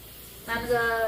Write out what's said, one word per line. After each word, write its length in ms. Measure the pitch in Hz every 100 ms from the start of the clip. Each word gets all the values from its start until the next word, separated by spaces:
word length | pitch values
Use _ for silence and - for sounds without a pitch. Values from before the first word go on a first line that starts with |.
| - - - - -
ನನ್ಗ 240 | 233 233 240 233 226